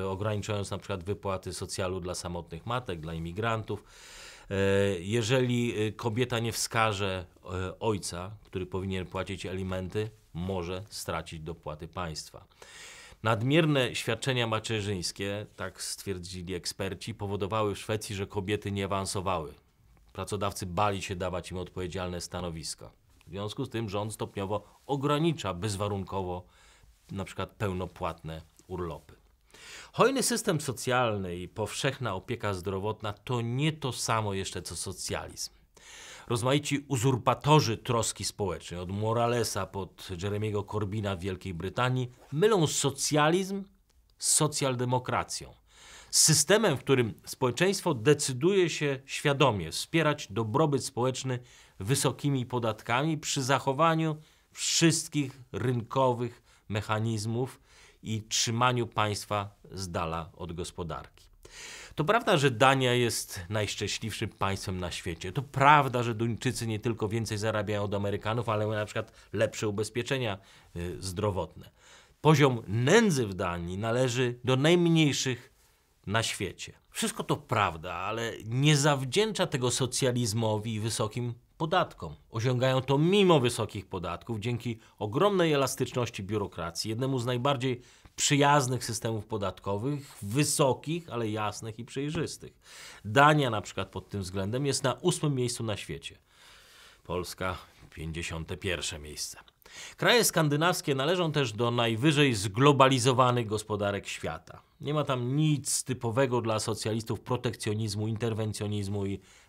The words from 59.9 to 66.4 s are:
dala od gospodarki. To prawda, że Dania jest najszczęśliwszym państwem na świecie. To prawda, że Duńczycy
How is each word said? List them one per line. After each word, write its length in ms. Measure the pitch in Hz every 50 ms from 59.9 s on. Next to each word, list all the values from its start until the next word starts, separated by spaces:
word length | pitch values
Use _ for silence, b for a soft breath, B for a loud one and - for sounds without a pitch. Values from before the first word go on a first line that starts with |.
dala 380 | 85 98 85 82 82 82 82 - -
od 160 | - 92 82 87
gospodarki. 760 | 82 85 - - - 90 80 76 64 60 - _ - - - _ _ B B B B B B B B B B B
To 80 | - 151
prawda, 340 | 175 214 233 240 240 196
że 140 | 147 135 139
Dania 420 | 117 107 131 131 135 135 131 123 123
jest 480 | 123 120 113 110 - - - - 95 87 85
najszczęśliwszym 800 | 107 110 104 98 - - 107 95 - - - 110 101 - 113 95
państwem 500 | - - 101 98 95 98 - - 92 92
na 120 | 90 87
świecie. 400 | - - - 92 82 - - 92
To 100 | 90 143
prawda, 640 | 123 - - 127 139 139 151 147 135 131 120 123 117
że 120 | 120 117
Duńczycy 520 | 107 117 120 113 101